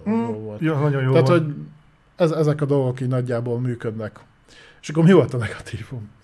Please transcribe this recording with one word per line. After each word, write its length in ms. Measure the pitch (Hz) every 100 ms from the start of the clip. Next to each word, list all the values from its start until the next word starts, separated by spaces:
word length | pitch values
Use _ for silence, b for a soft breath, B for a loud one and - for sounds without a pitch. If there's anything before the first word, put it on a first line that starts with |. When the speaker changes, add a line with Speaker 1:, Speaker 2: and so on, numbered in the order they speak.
| -
Speaker 1:
jól 120 | 226
Speaker 2:
Mm, 280 | 233 107 107
Speaker 1:
volt. 160 | 104
Speaker 2:
ja, 180 | 156 147
nagyon 240 | 147 139
jó 100 | 131
Speaker 1:
Tehát, 160 | 131 131
Speaker 2:
volt. 140 | 175
Speaker 1:
hogy 120 | 156 143 151 - _ _ _ -
ez-, 140 | 170
ezek 300 | 156 151 147
a 40 | 143
dolgok 360 | 143 131 127
így 80 | 127
nagyjából 520 | 131 123 120 123 120
működnek. 600 | 127 117 120 110 107 - - _ _ B B B
És 80 | -
akkor 160 | 156 165
mi 80 |
volt 220 | 185 127 127
a 20 |
negatívum? 720 | 104 - - 98 110 123 104 _